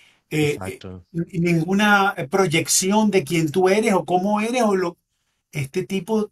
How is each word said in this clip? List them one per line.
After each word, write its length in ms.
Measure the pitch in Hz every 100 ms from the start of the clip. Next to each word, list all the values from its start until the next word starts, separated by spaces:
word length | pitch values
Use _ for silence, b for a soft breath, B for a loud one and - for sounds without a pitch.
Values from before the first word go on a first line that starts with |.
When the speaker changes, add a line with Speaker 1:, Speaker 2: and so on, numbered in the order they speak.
| b b _
Speaker 1:
eh, 320 | 156 147 131
Speaker 2:
Exacto. 40 | 95
Speaker 1:
eh, 160 | - 98 92 -
n-, 140 | 170 170
ninguna, 800 | 185 175 170 160 196 208 202 196 196
eh, 100 | 143
proyección 840 | 190 190 160 160 - 185 214 214
de 120 | 196
quién 280 | 135 170 160
tú 180 | 180 185
eres 240 | 202 226
o 120 | 190 -
cómo 360 | 180 196 208
eres, 220 | 220 254
o 120 | 220 190
lo, 220 | 180 175 _ _ _ _ _
este 320 | 147 135 185 180
tipo 460 | 190 175 220 208